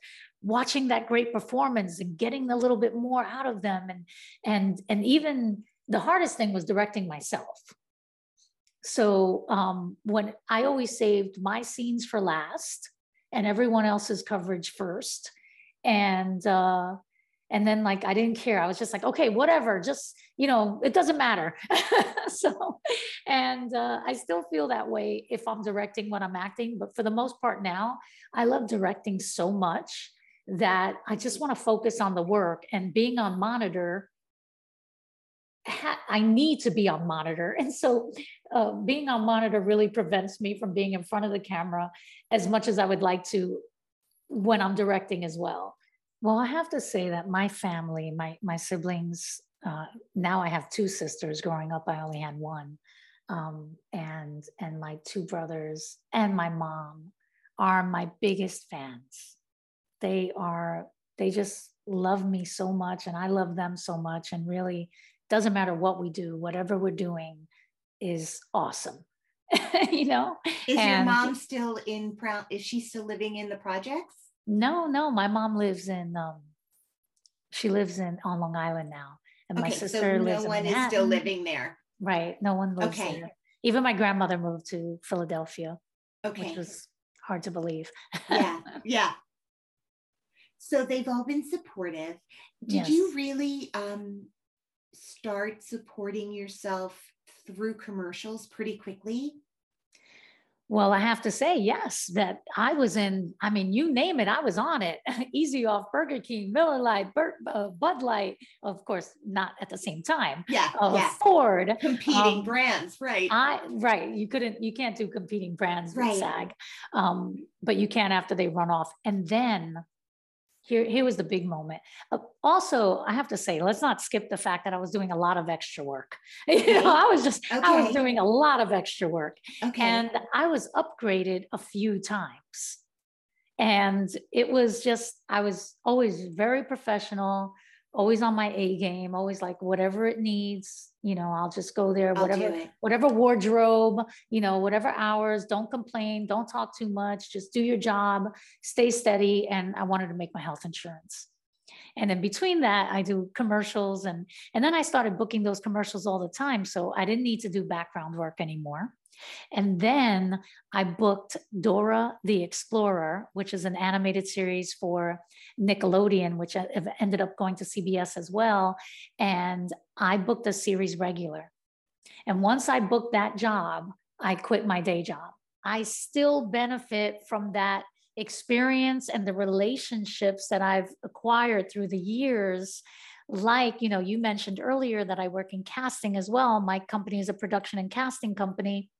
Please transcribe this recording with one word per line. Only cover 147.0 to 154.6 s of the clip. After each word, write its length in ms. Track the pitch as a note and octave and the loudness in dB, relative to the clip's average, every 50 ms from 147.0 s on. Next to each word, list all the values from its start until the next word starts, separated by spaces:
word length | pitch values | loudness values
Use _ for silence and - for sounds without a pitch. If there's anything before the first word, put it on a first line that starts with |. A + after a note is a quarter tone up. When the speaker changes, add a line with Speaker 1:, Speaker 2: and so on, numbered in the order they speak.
| G3+ G3+ G3+ G3+ - - | -2 -4 -4 -6 -8 -10
Speaker 1:
just 220 | - G3 F#3+ - | -10 -12 -8 -4
do 80 | - A#3+ | 0 2
your 160 | A#3 A#3+ A#3+ | 2 2 2
job, 520 | G3+ A3 A3+ G3+ G3+ G3+ G3+ G3+ G3 G3 G#3+ - - - - _ _ | 2 2 2 2 2 2 2 2 2 0 -4 -6 -12 -20 -20 _ _
stay 280 | - - - - A#3+ A#3+ | -14 -2 2 4 4 4
steady." 560 | A#3 A#3 - A3 G3+ G3 G3+ G3+ G#3 G3+ G3+ | 4 2 2 4 4 6 6 4 4 4 2
And 280 | - G3+ F#3+ F#3 F#3+ G3+ | 0 -2 -2 -2 -4 -4
I 60 | - | -4
wanted 260 | G3 F#3 F#3+ F#3 F#3 E3+ | -2 0 0 0 -2 -4
to 60 | F3 | -6
make 160 | F3 E3+ E3 | -6 -8 -8
my 80 | - E3 | -8 -8
health 240 | D3+ E3 D3 - - | -8 -8 -8 -8 -10
insurance. 640 | E3+ D#3+ - - E3+ D#3+ D#3+ E3+ - - - - - _ _ _ _ _ _ _ - - - - - - | -12 -12 -12 -12 -14 -14 -16 -16 -18 -16 -16 -18 -18 _ _ _ _ _ _ _ -20 -20 -20 -20 -12 -4
And 160 | A#3 G#3+ G3+ | 0 2 2
in 120 | F#3 F3+ | 2 2
between 400 | F3 G3+ - - F#4+ F#4 F4+ E4 | 0 -2 0 0 2 2 4 4
that, 280 | C4+ G#3+ G3+ G3+ G3 - | 6 6 6 4 2 2
I 120 | G3 G3 | 0 0
do 280 | F#3 G3+ G3 F#3+ F#3 F#3+ - | 0 2 0 0 -2 -4 -2
commercials, 720 | - A#3 G#3 G#3 G#3+ G#3 G#3 - G#3+ G3+ G3 G3 F#3 F#3+ | -2 0 2 2 2 0 0 -2 -2 0 0 -2 -4 -4
and, 180 | F#3 E3+ E3+ F3+ - - - - - - | -6 -6 -6 -8 -12 -16 -20 -10 -4 0
and 100 | A3+ | 2